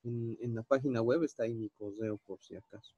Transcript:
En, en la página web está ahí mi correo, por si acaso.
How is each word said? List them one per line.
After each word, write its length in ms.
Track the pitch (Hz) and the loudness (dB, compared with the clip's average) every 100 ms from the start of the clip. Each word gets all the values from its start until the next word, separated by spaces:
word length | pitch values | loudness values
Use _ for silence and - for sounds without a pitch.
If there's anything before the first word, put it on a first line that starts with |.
En, 340 | 120 120 117 113 | -4 -2 -2 -4
en 160 | 120 113 | -4 -4
la 80 | |
página 380 | 113 135 139 117 | 2 2 4 2
web 220 | 113 151 | 4 4
está 200 | 156 - | 2 0
ahí 100 | 117 | -2
mi 160 | 113 107 | -2 -6
correo, 460 | _ 104 101 110 104 - | _ -10 -4 -4 -4 -8
por 160 | 95 | -14
si 140 | - 90 | -12 -16
acaso. 380 | - 104 - | -14 -20 -20